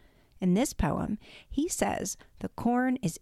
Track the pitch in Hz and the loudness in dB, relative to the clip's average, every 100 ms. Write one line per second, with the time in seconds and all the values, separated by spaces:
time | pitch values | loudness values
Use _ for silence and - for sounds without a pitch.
0 | - _ _ - 180 185 254 - 156 143 | -20 _ _ -2 4 4 2 0 0 0
1 | - 208 - - - - 339 - 202 - | -2 -6 -10 -20 -8 -4 -2 0 -2 -2
2 | 190 - - - 185 - 233 247 254 254 | -6 -10 -16 -12 -10 -2 0 2 0 0
3 | 165 - | -4 -4